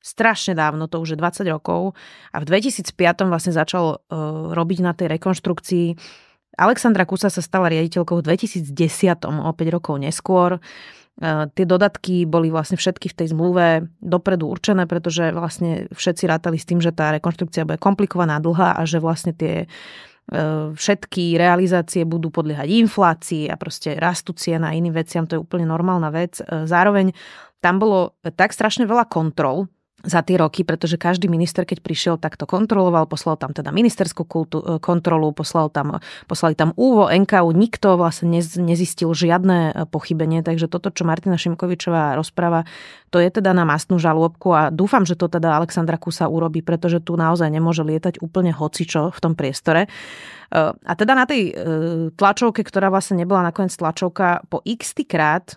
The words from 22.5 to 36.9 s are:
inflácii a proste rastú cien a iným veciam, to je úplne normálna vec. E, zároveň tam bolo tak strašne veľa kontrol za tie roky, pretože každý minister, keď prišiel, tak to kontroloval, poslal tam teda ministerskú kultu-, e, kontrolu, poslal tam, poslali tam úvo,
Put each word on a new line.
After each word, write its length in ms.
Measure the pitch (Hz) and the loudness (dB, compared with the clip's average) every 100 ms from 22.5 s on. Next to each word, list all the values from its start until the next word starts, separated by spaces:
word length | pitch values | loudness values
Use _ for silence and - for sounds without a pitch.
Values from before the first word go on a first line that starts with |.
| 147 143 | -4 0
inflácii 800 | 220 226 - 180 160 - 160 151 | 4 4 4 2 2 -4 -4 -4
a 80 | 160 | -6
proste 400 | 160 - 165 147 | -8 -8 -6 -2
rastú 400 | 170 175 - 170 | -2 -2 -8 -8
cien 320 | - 165 160 | -2 -2 -2
a 80 | 160 | -2
iným 240 | 170 160 | -2 -2
veciam, 240 | 165 170 | -2 -4
to 160 | 165 165 | -2 -4
je 40 | 170 | -4
úplne 160 | 180 | -4
normálna 480 | 165 160 185 180 156 | -2 0 0 0 -2
vec. 320 | 160 175 - | -2 -6 -8
E, 240 | - 165 160 | -8 -6 0
zároveň 480 | 175 196 202 190 - - - - _ | 4 4 4 2 -2 -18 -20 -20 _
tam 160 | 180 190 | 0 2
bolo 400 | 220 190 175 _ 170 - | 2 2 0 _ -10 0
tak 160 | 202 | 0
strašne 320 | - 214 - | 2 -2 0
veľa 240 | 226 233 233 | 2 2 2
kontrol 640 | 165 160 151 147 139 196 _ _ _ | 0 -2 0 -2 -2 -6 _ _ _
za 160 | - 170 | -2 0
tie 160 | 165 180 | 2 2
roky, 320 | 156 - 175 | 2 0 -2
pretože 320 | 156 170 170 | -2 -2 -2
každý 320 | 170 180 180 | 0 0 0
minister, 320 | 165 170 - | 0 0 -2
keď 160 | 180 151 | -4 -6
prišiel, 360 | - 160 - 165 | -6 -4 -2 -2
tak 160 | 160 - | -4 -8
to 80 | |
kontroloval, 640 | 147 185 214 202 185 170 156 | -4 0 2 2 4 2 0
poslal 320 | 156 - 156 | -2 -4 -4
tam 160 | 135 147 | -4 -6
teda 160 | 143 | -4
ministerskú 560 | 165 233 - 226 - 165 | 2 2 2 -4 -4 -6
kultu-, 320 | 165 160 160 | -4 -4 -4
e, 160 | - 160 | -4 -4
kontrolu, 480 | - 175 170 160 156 | 0 0 2 2 0
poslal 400 | 147 156 170 151 | -2 -2 0 0
tam, 240 | 147 143 - - - - | -2 -4 -6 -10 -20 -10
poslali 320 | 170 165 156 | -2 0 2
tam 160 | 160 165 | 2 4
úvo, 320 | 254 | 4